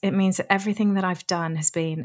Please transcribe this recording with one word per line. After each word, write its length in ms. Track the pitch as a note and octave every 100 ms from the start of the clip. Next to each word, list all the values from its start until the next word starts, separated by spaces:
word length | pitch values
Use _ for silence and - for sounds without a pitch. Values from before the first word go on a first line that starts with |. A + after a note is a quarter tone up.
it 80 | G3
means 280 | F#3 F#3+ F#3
that 140 | -
everything 420 | G3 G3+ G3+ G#3
that 100 | G3
I've 200 | F#3 F3 -
done 260 | F3 E3
has 160 | D#3+ D#3
been 340 | E3+ D#3+ D#3+